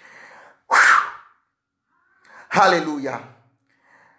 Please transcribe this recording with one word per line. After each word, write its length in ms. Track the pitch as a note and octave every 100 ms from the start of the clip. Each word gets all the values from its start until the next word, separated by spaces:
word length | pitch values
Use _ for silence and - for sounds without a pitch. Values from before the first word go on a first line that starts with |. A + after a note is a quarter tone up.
| - - - - - _ -
Whew. 100 | - - - - - _ _ _ _ _ _ _ _ _ _ _ - -
Hallelujah. 760 | G3 F#3+ E3+ D#3 D3 C3+ A#2+ - _ _ _ _ _ _ _ _